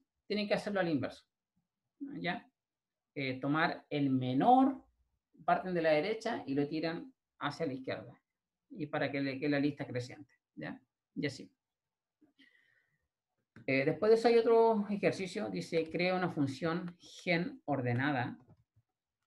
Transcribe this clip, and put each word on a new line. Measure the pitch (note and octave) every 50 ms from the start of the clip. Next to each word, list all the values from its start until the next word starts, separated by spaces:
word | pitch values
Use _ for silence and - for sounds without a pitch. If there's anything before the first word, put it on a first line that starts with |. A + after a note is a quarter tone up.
| _ _ _ _ _
Tienen | _ G3+ G#3 G#3 G#3
que | G#3+
hacerlo | F3+ - G#3+ G3+ G3
al | F3+ E3+
inverso, | D#3+ B2+ G#2+ - - - _ _ _ _ _ _ _ _ _ _ _ _ _ _ _ _
¿ya? | D4 C#4 - D#3+ E3+ E3+ F#3 - - _ _ _ _ _ _ _ _ _ _ _ _ _ _
Eh, | D3 C3+ C3 B2+ C3
tomar | - C#3 D3 D#3 E3 F3 - - - _
el | D3 D3 C#3+ C3+
menor, | C3 B2+ B2+ B2+ B2+ C3+ F3 A#3 B3+ C4 C4+ C4+ - - - _ _ _ _ _ _ _ _ _ _ - D#3+
parten | - F3 F3 - F#3 F3+
de | E3+
la | D#3+ D#3+
derecha | D3+ D3+ D#3 G3+ A3 A3 - A3 A#3+ - -
y | C3+ C3+
lo | D3 C#3+ C#3+
tiran | D#3 D#3+ E3 E3 E3+ F3 - - - _ _ _ _ _
hacia | C3 C#3+ - - -
la | C3 B2+
izquierda. | - - - G2 - - - - - _ _ _ _ _ _ _ _ _ _
Y | C4+ - D3+ D3
para | - D3 - -
que | - C#3
le | C#3 C#3 C3 C3+
quede | D3+ D3
la | C#3+ C#3
lista | C#3 D3 C#3+ - - -
creciente, | A#2+ B2 A#2+ - - - - - _ _ _ _ _
¿ya? | - - - - - _ _ _ _ _ _ _
Y | - -
así. | C#3 - - - - _ _ _ _ _ _ _ _ _ _ _ _ _ _ _ _ _ _ - _ _ _ _ _ _ _ _ _ _ _ _ _ _ _ _ _ _ _ _ _ _ - - -
Eh, | C3 C3+ C3+
después | D3+ D3 - G#3 G#3+
de | A3+ A3
eso | - A#3+
hay | A#3 A#3
otro | A3+ A#3 A3+ A3+ A3+ A3+ A3 G#3 G3+ G3+
ejercicio, | G#3 G3+ - D#3 - - F#3+ F#3 - G#3 G#3+ A3
dice, | F#3 F3 - - - E3 D#3 -
crea | - E3 F3 F#3 F#3
una | F3+ F3+ E3
función | - D#3+ C#3+ B2+ - - F3 E3 E3 F3+ F3+ F3 - -
gen | - - - - - F3+ F3 E3+ F3+ - - - -
ordenada | - C#3+ C3+ B2 B2 A#2+ B2 C3+ D3+ D3 B2 B2 - - - - _ - _ _ _ _ _ _ _ _ _ _ _ _ _ _